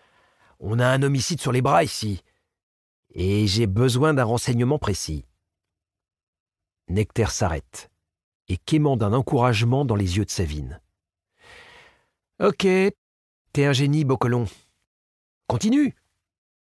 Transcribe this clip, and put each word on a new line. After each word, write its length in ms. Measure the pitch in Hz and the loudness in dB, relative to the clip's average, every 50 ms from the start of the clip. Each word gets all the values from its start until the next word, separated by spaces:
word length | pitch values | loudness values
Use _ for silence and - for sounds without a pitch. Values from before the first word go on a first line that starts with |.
| _ _ _ _ _ _ _ _ _ _ _ - | _ _ _ _ _ _ _ _ _ _ _ -12
On 200 | - 95 113 120 | -8 -4 -2 0
a 80 | 123 127 | 2 2
un 160 | 131 135 139 | 2 2 2
homicide 360 | 139 143 131 - - 175 127 | 2 0 0 -2 -2 -4 -4
sur 140 | - 139 123 | -2 -2 0
les 80 | 127 | 0
bras 240 | 123 139 151 170 160 | 2 2 4 2 2
ici, 360 | - - - 110 107 98 90 - _ _ _ _ _ _ _ _ _ _ _ _ _ _ _ _ _ | 0 -2 -6 -6 -6 -6 -6 -10 _ _ _ _ _ _ _ _ _ _ _ _ _ _ _ _ _
et 360 | - - 90 95 101 104 107 101 | -8 -4 -2 0 2 2 2 2
j'ai 180 | 92 113 117 | 0 0 0
besoin 480 | 98 95 110 127 131 117 123 147 156 151 | 0 2 2 2 2 2 2 2 2 2
d'un 120 | 131 123 | 2 0
renseignement 520 | 107 117 120 - 131 120 117 120 123 147 151 | 0 0 -2 -2 -2 0 0 0 0 0 -2
précis. » 480 | - 107 95 - - - 78 69 - _ _ _ _ _ _ _ _ _ _ _ _ _ _ _ _ _ _ _ _ _ _ _ _ _ _ _ _ _ _ _ _ - | -2 -4 -4 -4 -6 -8 -8 -10 -10 _ _ _ _ _ _ _ _ _ _ _ _ _ _ _ _ _ _ _ _ _ _ _ _ _ _ _ _ _ _ _ _ -4
Nectaire 420 | 87 104 107 - - 117 107 87 | -2 -2 -2 -2 -2 -2 -2 -2
s'arrête 580 | - - 110 85 78 71 - _ - - - - _ _ _ _ _ _ _ _ _ _ _ - | -2 -2 -2 -2 -4 -4 -8 _ -18 -20 -20 -20 _ _ _ _ _ _ _ _ _ _ _ -8
et 100 | 92 - | -8 -6
quémande 460 | _ - 156 156 151 147 - 107 110 | _ 0 0 2 2 2 2 0 0
un 100 | 101 107 | 2 0
encouragement 720 | 131 123 - 151 120 120 127 113 104 117 117 127 139 147 | 0 0 0 0 2 2 2 2 2 2 2 2 0 0
dans 100 | 120 107 | 0 0
les 220 | 101 98 90 85 107 | 0 0 0 0 -2
yeux 80 | 101 | -2
de 60 | - | -2
Savine. 500 | - - 92 73 76 76 69 64 - - _ _ _ _ _ _ _ _ _ _ _ _ _ - - - - - - - - - _ _ _ _ _ _ _ _ _ - | -2 -4 -4 -4 -4 -6 -8 -10 -12 -16 _ _ _ _ _ _ _ _ _ _ _ _ _ -20 -20 -20 -20 -20 -20 -20 -20 -20 _ _ _ _ _ _ _ _ _ -2
Ok, 260 | - - 135 - 185 190 185 190 190 202 - _ _ _ _ _ _ _ _ _ _ _ - | -2 -2 0 0 0 2 2 2 2 0 -2 _ _ _ _ _ _ _ _ _ _ _ -2
t'es 120 | 143 139 | 0 2
un 80 | 143 139 | 2 2
génie, 320 | 127 143 139 147 156 151 | 2 2 2 2 2 2
Bocolon. 420 | 131 135 113 - 120 120 120 117 98 - - _ _ _ _ _ _ _ _ _ _ _ _ _ _ _ _ _ | 0 0 0 0 0 0 0 -2 -4 -8 -14 _ _ _ _ _ _ _ _ _ _ _ _ _ _ _ _ _
Continue. 500 | - - 117 - 220 254 294 294 247 - _ _ _ _ _ _ _ _ _ _ _ _ _ _ _ | -4 -4 -2 0 0 2 2 2 0 -2 _ _ _ _ _ _ _ _ _ _ _ _ _ _ _